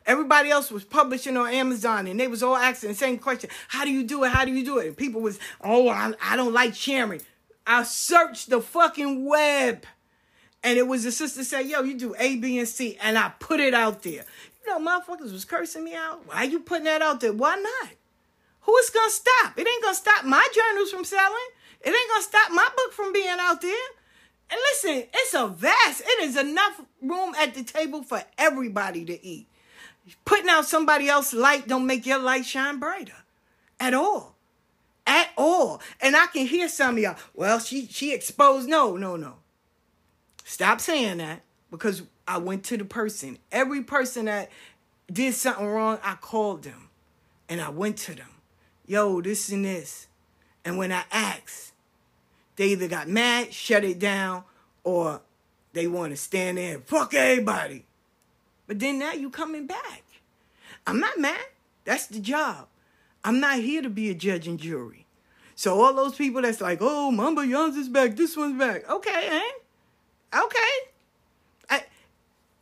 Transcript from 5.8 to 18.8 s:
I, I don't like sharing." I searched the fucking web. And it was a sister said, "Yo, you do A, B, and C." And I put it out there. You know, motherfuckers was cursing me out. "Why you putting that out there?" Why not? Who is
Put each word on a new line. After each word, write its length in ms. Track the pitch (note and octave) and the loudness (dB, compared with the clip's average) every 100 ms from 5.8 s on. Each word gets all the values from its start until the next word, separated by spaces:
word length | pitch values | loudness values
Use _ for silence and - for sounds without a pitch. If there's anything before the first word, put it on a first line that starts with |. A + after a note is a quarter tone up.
| B3 | 4
I, 240 | G#3 G#3+ A3 | 2 -2 -2
I 140 | F#3+ A#3 | -2 0
don't 160 | B3 | 2
like 240 | A#3 B3 - | 2 2 0
sharing." 460 | - C4+ A3+ E3 - _ _ _ - | -2 0 -2 -6 -14 _ _ _ 0
I 180 | A#3+ | 2
searched 680 | A#3 - - E4+ E4 A#3 - | 2 -4 4 4 4 -2 -2
the 100 | A#3+ | -2
fucking 640 | A#3 E4+ E4 D#4+ C#4+ C4+ | 0 4 4 4 -4 -2
web. 600 | C4+ D4+ D4 C#4+ B3+ - - _ _ _ _ _ _ _ | 0 2 4 2 0 -2 -10 _ _ _ _ _ _ _
And 160 | A#3 B3 | 0 2
it 80 | B3+ | 2
was 200 | C4 A#3 | 0 -2
a 80 | |
sister 320 | A#3 D4+ B3+ C4 | -4 -6 -6 -6
said, 220 | C#4 C4+ | -4 -2
"Yo, 140 | D4 | -2
you 100 | C4+ C4 | -2 -4
do 160 | A#3+ F#3 | -8 -2
A, 160 | B3+ C4 | -2 0
B, 240 | B3+ B3 | -2 -2
and 80 | A#3 | -4
C." 300 | - B3 - | -4 -6 -4
And 160 | G#3+ A3 | 0 0
I 140 | F#3+ - | 0 -4
put 220 | - D#4 | -2 2
it 120 | C#4 | 4
out 300 | A#3+ A3 G#3+ | 4 2 -2
there. 220 | F3+ C#3+ - - - _ A4+ | -8 -10 -14 -20 -20 _ -6
You 20 | |
know, 120 | F4 | -4
motherfuckers 520 | D#4 F4+ F4+ F4 C4 | 0 -2 -2 -12 -10
was 140 | F#3+ - | -10 -6
cursing 400 | E4 E4+ D#4+ E4 | -6 -6 -10 -10
me 100 | E4 | -8
out. 320 | D#4+ E4 - | -10 -10 -8
"Why 160 | D3+ | -4
you 160 | C4 D#4+ | -2 -2
putting 240 | - E4+ | -4 -4
that 180 | D#4 D#4 | 0 2
out 200 | D#4 C#4 | 2 0
there?" 100 | A#3+ | 0
Why 240 | G#3+ C#4+ F#4+ | 2 0 0
not? 360 | G4+ B4+ D4 - _ _ _ _ _ _ | -2 -6 -8 -14 _ _ _ _ _ _
Who 120 | - | 4
is 100 | A#4+ | 6